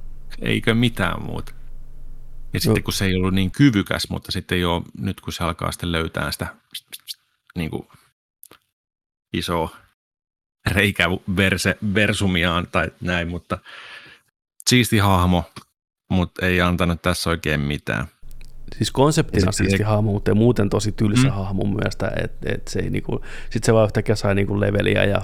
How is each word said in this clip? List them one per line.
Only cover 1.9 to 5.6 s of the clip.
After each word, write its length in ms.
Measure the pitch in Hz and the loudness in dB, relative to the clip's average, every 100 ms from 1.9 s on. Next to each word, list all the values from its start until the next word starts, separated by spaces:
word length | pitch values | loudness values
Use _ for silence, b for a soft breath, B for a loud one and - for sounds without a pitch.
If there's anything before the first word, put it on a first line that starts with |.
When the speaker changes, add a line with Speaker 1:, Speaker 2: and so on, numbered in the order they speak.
| - - - - - - | -12 -12 -12 -12 -12 -6
Speaker 1:
Ja 60 | - | -2
sitten 200 | - 104 | 2 2
Speaker 2:
Joo. 40 | |
Speaker 1:
kun 100 | - | 0
se 120 | - 98 | 0 0
ei 100 | 92 | 2
ollut 180 | 92 | 2
niin 180 | 95 92 | 2 0
kyvykäs, 580 | - 143 104 92 - - | 4 4 4 0 -2 -4
mutta 220 | 87 - | -8 -6
sitten 300 | 95 - 90 | -6 -2 0
jo 200 | 90 85 82 - | 2 0 -4 -6
nyt 240 | 98 92 | -6 -6
kun 120 | - | -10
se 100 | - | -4
alkaa 280 | 85 85 | -4 -4